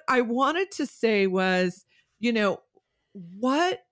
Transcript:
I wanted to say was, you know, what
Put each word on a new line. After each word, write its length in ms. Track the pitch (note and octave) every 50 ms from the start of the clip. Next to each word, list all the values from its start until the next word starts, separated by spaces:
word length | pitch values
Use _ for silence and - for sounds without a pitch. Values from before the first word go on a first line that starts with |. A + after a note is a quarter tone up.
| -
I 140 | - C4 B3+
wanted 500 | B3 A3 A#3 B3+ C4+ C#4+ D#4+ F#4 G4 F#4+
to 140 | - - C#4+
say 420 | - - - - A3+ G#3+ G3+ G3
was, 580 | F#3+ F#3 F#3+ F#3 F#3 F#3 F#3 F#3 F3+ F3+ - - _ _ _ _ _ _ -
you 140 | G#3+ A#3+ A3+
know, 280 | G#3+ G#3 F#3+ - - _ _ _ _ _ _ _ _ _ _ -
what 680 | G3 E3+ E3+ F#3 G3+ A#3+ B3+ C#4 D#4 F4+ F#4 F#4 - _ _